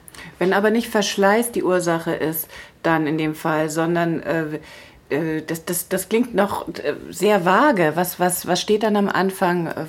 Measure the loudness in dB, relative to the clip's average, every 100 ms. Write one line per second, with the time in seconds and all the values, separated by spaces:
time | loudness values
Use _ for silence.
0 | -20 -20 -20 -2 2 4 2 2 0 0
1 | 0 2 4 4 2 -2 0 0 2 -2
2 | -2 -2 -2 -4 -8 -14 -20 _ 0 2
3 | 2 0 -2 -2 -2 0 0 0 0 2
4 | 0 -2 -2 -2 -2 -8 -12 -20 -20 -20
5 | _ -2 -2 -4 -6 -8 -6 -6 -4 -6
6 | 0 0 0 0 0 -2 -8 -6 -6 -6
7 | -12 -2 2 4 4 4 4 4 2 2
8 | -2 0 0 0 -2 -2 2 2 2 2
9 | 2 0 -2 0 0 0 -2 -6